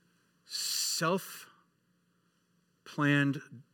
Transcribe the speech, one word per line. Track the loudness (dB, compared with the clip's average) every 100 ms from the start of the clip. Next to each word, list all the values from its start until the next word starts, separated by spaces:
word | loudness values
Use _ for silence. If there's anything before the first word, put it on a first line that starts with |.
| _ _ _ _
self-planned, | -12 -8 -4 -4 -2 0 2 0 -2 -14 -20 _ _ _ _ _ _ _ _ _ _ _ _ _ -8 0 4 4 4 0 -8 -20 -20